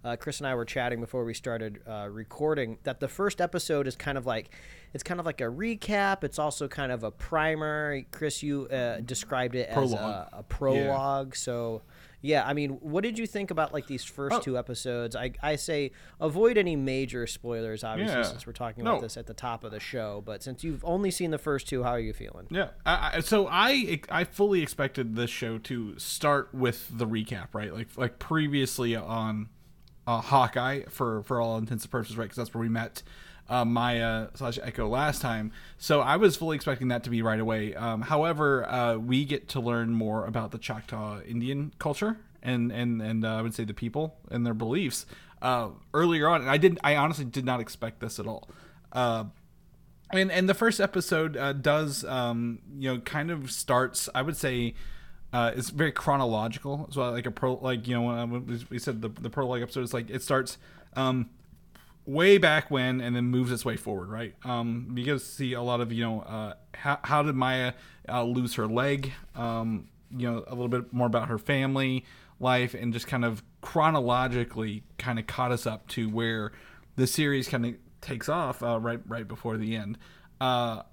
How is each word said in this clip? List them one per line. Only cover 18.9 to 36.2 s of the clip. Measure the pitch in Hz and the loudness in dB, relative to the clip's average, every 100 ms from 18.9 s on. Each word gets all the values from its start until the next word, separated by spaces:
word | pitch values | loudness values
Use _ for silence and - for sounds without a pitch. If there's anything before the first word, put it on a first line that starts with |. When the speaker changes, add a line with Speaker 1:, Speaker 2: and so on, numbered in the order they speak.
Speaker 1:
about | 190 | 0
this | 113 123 | -2 -10
at | 113 | -12
the | |
top | 110 123 113 | -8 -6 -6
of | 110 | -8
the | 107 | -10
show. | - 127 107 104 | -6 -4 -4 -6
But | 104 104 | -8 -10
since | 135 123 | -10 -8
you've | 165 135 | -6 -4
only | 165 180 196 | -2 0 0
seen | 175 175 | 0 -2
the | 151 | -2
first | 151 139 - | 0 -2 0
two, | 131 | -2
how | 123 | 0
are | 120 | 0
you | 110 | -2
feeling? | 107 - - 92 | -6 -10 -12 -4
Speaker 2:
Yeah, | 180 185 - | -2 -2 -2
I, | 160 175 156 | 0 2 2
I, | 165 | -2
so | - 214 175 | 4 4 4
I, | 170 233 277 196 160 - | 4 6 4 2 -4 -2
I | 160 | -2
fully | 175 - 202 185 | -2 2 4 4
expected | 151 - 135 - 117 110 | 2 0 -2 0 -2 0
this | 120 | -2
show | - 117 113 | -2 -4 -4
to | - 123 107 - | -4 -6 -6 -8
start | - - 151 143 - | -6 0 4 4 2
with | 131 127 117 - 117 | 2 2 2 -8 -4
the | |
recap, | 113 110 107 101 - | 0 0 -2 -6 -6
right? | 110 107 | -8 -6
Like, | 92 117 - | -8 -10 -4
like | 123 - | -4 -4
previously | - 160 151 139 131 - 120 | 0 2 2 2 2 0 0
on, | 113 87 113 110 107 110 - - - - - - | 0 -2 -2 -2 -2 -6 -12 -20 -20 -20 -10 -2
uh, | 117 | -2
Hawkeye, | - 135 120 123 127 139 - | 4 4 6 2 0 -2 -6
for, | - 123 110 | -4 -2 -2
for | 104 123 | -2 0
all | 117 113 | 0 0
intents | 110 117 | -2 -4
and | - | -2
purposes, | 123 110 113 | -4 -4 -6
right? | 107 | -6
'Cause | - | -6
that's | 113 | -6
where | 117 | -2
we | 113 | 0
met | 113 117 - - - - - - | 0 -2 -10 -16 -18 -18 -20 -2
uh, | 123 | 2
Maya | 117 117 123 120 113 110 110 | 4 4 2 2 2 0 -4
slash | - 127 120 | -6 -6 -4
Echo | 120 120 110 | -6 -2 0
last | 127 151 139 | 2 2 0
time, | 131 113 107 - - - | -2 -2 -4 -8 -18 -10
so | - 147 | 2 4
I | 127 | 6
was | 156 | 6